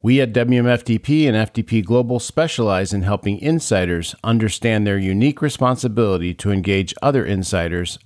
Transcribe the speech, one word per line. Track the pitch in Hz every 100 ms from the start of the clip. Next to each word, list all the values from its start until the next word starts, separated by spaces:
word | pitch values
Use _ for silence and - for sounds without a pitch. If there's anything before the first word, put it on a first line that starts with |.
We | 110 131
at | 127
W | 113 120 123
M | 120
F | 120
D | - 110
P | - 151 147
and | 107
F | 107
D | -
P | 110 113
Global | 92 120 120 123
specialize | - - 160 - 110 92 95
in | 101
helping | 95 104 101 101
insiders | 147 165 - 98 90 85 82 -
understand | 113 113 110 - 117 110 104
their | 98
unique | 95 95 135 143
responsibility | 147 - 127 127 123 107 110 92 87 87
to | 101
engage | 98 92 98 90 -
other | 139 135 98
insiders | 98 90 95 85 87 87 -